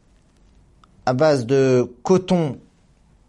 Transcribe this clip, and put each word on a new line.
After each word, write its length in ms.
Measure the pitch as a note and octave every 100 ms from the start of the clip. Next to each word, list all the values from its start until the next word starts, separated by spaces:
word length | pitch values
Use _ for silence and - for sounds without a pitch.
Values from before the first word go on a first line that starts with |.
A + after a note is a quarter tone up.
| _ _ _ _ _ _ _ _ _ _ -
à 80 |
base 320 | B2+ D#3 C#3 A2+
de 480 | C#3 C3 B2+ A#2+ -
coton 580 | - F#3 F#3 F3+ D#3 - _ _ _ _ _ _